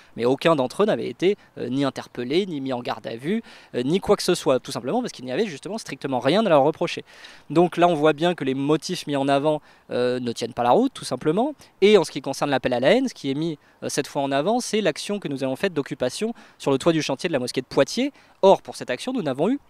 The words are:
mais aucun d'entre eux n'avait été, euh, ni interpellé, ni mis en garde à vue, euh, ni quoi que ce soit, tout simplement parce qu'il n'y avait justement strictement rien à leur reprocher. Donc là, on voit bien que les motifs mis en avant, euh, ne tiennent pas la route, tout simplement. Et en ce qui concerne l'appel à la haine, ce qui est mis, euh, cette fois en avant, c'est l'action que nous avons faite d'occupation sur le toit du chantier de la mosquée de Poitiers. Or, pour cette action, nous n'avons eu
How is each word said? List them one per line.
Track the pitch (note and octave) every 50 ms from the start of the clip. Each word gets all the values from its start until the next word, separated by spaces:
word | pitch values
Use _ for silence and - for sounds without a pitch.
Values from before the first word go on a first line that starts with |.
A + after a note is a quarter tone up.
| - _ _
mais | A2 A#2
aucun | B2 C3+ - - E3 E3
d'entre | C#3 B2+ B2 - -
eux | G3+
n'avait | G#3+ D#3+ A#2 B2 B2+
été, | B2 - D#3+ F#3+ G#3 - _ _ _
euh, | B2+ A#2+ A#2+
ni | B2+ C#3 C#3+
interpellé, | C3 - - A2+ - - B2 B2 B2 D3 F3+ G#3
ni | F#3+ D#3+ C#3
mis | C3+ C3+ C3
en | B2
garde | B2 C3 A#2 A2 A2
à | C3 A#2
vue, | A#2 C3 D#3+ G#3+ A3+ - - - - - _ -
euh, | B2
ni | B2 C3+ E3+ G3
quoi | - - G3+
que | -
ce | - - F3
soit, | - - D#3 C3 B2
tout | - -
simplement | C3+ C3 A2 B2+ F3+ A#3+
parce | B3 F#3
qu'il | - - B2
n'y | B2+
avait | B2+ D#3+ A3+
justement | G3+ D3 C3 - D#3 G3+ A#3
strictement | - - C#3+ - - C#3 C3+ A#2+
rien | A#2 C3+ E3 G#3+ A3+
à | G3
leur | D#3+ C#3+ C3+
reprocher. | D#3 D#3+ - F3+ D#3 - - - - - - - - - - - -
Donc | D3 E3 F3+ E3+ - E3+
là, | E3+ F3
on | E3+
voit | D3 D3 D#3
bien | D3+ C#3+ E3 F3 F3+
que | - C#3+
les | C3+ C3
motifs | C#3 C#3 D3 D#3 D#3+ - - F3+ - -
mis | D3+ C#3+
en | C#3 C3+ C#3+
avant, | C#3 C#3 C#3 D#3 D3+ D3+ - _ _ _ _ -
euh, | - A#2+ B2 B2 B2 B2+
ne | B2 A#2+
tiennent | A2 - A#2+ A2+ A#2+
pas | - A#2+
la | A#2+
route, | B2+ G3 C4 C4+
tout | - - -
simplement. | - C3 B2 - D3+ D#3+ G3+ B3 D#4 C#4+ - - - _ _
Et | F#3+ G#3 G#3+
en | F#3+ D#3
ce | -
qui | - D3
concerne | - C#3 C#3 - D#3 C#3+
l'appel | C#3 B2 - C3+ B2+
à | A#2+
la | B2+ D3
haine, | G3 B3+ C4+ A#3
ce | -
qui | - - C#3
est | C3+
mis, | D3 D#3+ E3+ D3+ - _ _ _ _
euh, | B2+ B2+
cette | - D3+ C#3 -
fois | - D3+
en | C#3 C#3
avant, | C#3 C#3 D3 G3 A#3 B3
c'est | - - G#3 A3
l'action | G#3 E3 D3+ - - - G3+ G3+
que | - D#3+
nous | C#3 B2+
avons | C3+ C3 C3
faite | - - G3
d'occupation | E3 D3 C3+ - D3 - B2+ B2+ - - G#3 A3+ A#3 - - - _ -
sur | - C#3+
le | C3+
toit | C3 - E3+
du | E3 D#3
chantier | C#3+ - C#3 - - F3
de |
la | D#3+ B2+
mosquée | B2 A#2+ - C3+
de | B2+
Poitiers. | - - D3 C#3 - - A#3 C4 C#4+ - _ _ _ _ _ -
Or, | G3 F3 -
pour | - - -
cette | - - -
action, | B2 - - B3+
nous | B3+ B3
n'avons | E3+ C#3+ B2+ C3+ D#3+ G#3+
eu | C4+ C#4+ -